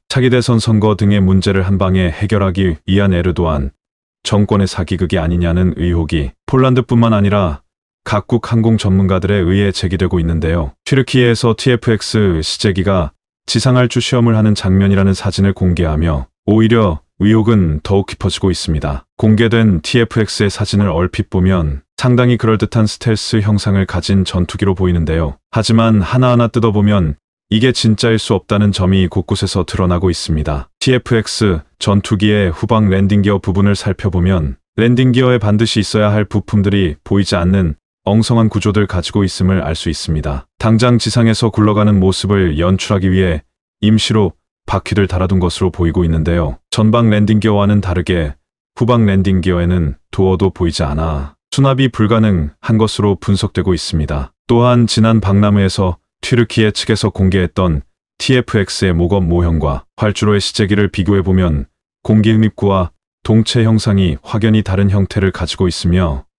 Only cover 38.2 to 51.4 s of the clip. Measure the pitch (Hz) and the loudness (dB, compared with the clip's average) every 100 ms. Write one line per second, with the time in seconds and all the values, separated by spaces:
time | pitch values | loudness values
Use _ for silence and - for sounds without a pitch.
38.2 | 110 120 113 107 107 104 101 92 - - | 2 2 0 0 -2 0 0 -2 -4 -2
39.2 | 95 - 92 95 76 82 - 78 - 78 | -2 0 0 0 -2 -6 -6 -6 -4 -4
40.2 | 73 69 - - 113 113 123 120 113 120 | -4 -6 -10 -4 0 2 4 2 0 0
41.2 | 113 110 117 - 107 104 107 101 92 92 | 2 2 0 2 2 2 2 2 2 0
42.2 | 98 101 90 76 87 95 - 101 92 92 | 0 0 0 0 0 0 0 0 0 2
43.2 | 95 80 - _ _ _ 208 214 - 110 | 0 -2 -8 _ _ _ 2 2 2 0
44.2 | 95 - _ _ - 98 - 101 95 87 | 0 -4 _ _ -6 -6 -2 -2 0 0
45.2 | 90 95 87 - 92 82 85 80 85 80 | 0 0 0 -2 -4 -2 -2 0 0 0
46.2 | 78 87 76 62 _ - 110 117 117 107 | 0 -2 -2 -6 _ -2 2 2 2 2
47.2 | 104 107 110 104 101 104 95 87 87 87 | 2 2 2 0 2 0 0 -2 -2 -2
48.2 | 73 - _ _ _ - 120 120 107 95 | -4 -8 _ _ _ -4 0 2 2 2
49.2 | 95 95 90 87 87 90 78 - _ - | 2 0 0 0 0 0 -2 -6 _ -2
50.2 | 95 92 98 - 85 - 73 73 82 73 | 0 2 0 0 -4 -2 -4 -4 -4 -6
51.2 | 69 - | -8 -14